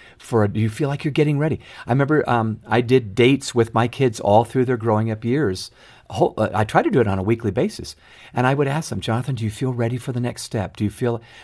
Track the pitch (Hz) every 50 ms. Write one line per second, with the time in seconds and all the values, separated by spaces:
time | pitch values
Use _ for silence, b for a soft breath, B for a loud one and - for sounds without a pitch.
0 | b b b - - - 127 110 104 101 98 107 110 110 110 - 156 139 143 143
1 | - 156 131 160 147 151 147 139 151 156 131 B B B B B B - 120 135
2 | 143 139 156 151 - - 120 117 110 110 107 - - - 107 117 120 113 131 131
3 | 113 98 95 123 120 127 139 131 - - - 120 113 110 - 113 117 120 - -
4 | 135 123 107 - - - 104 110 117 110 - 131 127 131 127 117 107 117 107 107
5 | 110 113 110 107 113 117 127 151 151 101 92 92 - - b b b b b b
6 | b - 95 117 165 - - - 107 - - 101 110 110 - 160 - - - 135
7 | 113 104 98 95 92 104 117 113 113 104 92 117 160 214 - - - - b b
8 | b b b b b b - 123 123 127 139 143 143 139 143 156 165 - - 98
9 | - - 113 120 123 - 131 107 110 107 104 - 139 131 123 117 117 117 127 123
10 | - - 117 123 120 120 120 - - - - 113 92 85 - - 107 101 - -
11 | 127 120 117 113 b b b b